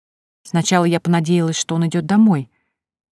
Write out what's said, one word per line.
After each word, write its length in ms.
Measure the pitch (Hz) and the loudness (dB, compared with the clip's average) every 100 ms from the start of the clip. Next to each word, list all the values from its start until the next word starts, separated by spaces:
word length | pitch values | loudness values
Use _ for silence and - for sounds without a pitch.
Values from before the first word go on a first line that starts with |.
| _ _ _ _ | _ _ _ _
Сначала 420 | - 170 156 180 | -6 -4 0 0
я 160 | 170 170 | 2 0
понадеялась, 560 | 170 170 160 175 165 156 | 0 0 2 0 0 -4
что 180 | - | -4
он 140 | 165 165 | -4 -2
идёт 180 | 175 156 | -2 0
домой, 440 | 202 220 151 127 _ _ _ _ _ _ | 2 4 2 -4 _ _ _ _ _ _